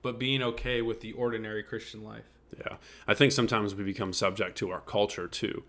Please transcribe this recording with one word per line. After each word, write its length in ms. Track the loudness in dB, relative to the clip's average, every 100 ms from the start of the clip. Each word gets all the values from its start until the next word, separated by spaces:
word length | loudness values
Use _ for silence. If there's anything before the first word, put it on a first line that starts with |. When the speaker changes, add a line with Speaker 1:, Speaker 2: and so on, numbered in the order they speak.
Speaker 1:
but 180 | -4 -2
being 240 | 2 2
okay 380 | 2 -2 -2 0
with 200 | 0 -2
the 120 | -6
ordinary 500 | -2 -2 -2 -4 -6
Christian 400 | -6 -8 -8 -14
life? 220 | -14 -14 -16 -20 _ -10
Speaker 2:
Yeah. 200 | -8 -8 -16 -8 0
I 60 |
think 180 | 6 8
sometimes 420 | 8 4 2 0
we 100 | -2
become 280 | -4 -2 -2
subject 460 | 2 0 2 -2 0
to 120 | -4
our 120 | -4
culture 460 | -2 2 2 0 -6
too. 360 | -4 -2 -4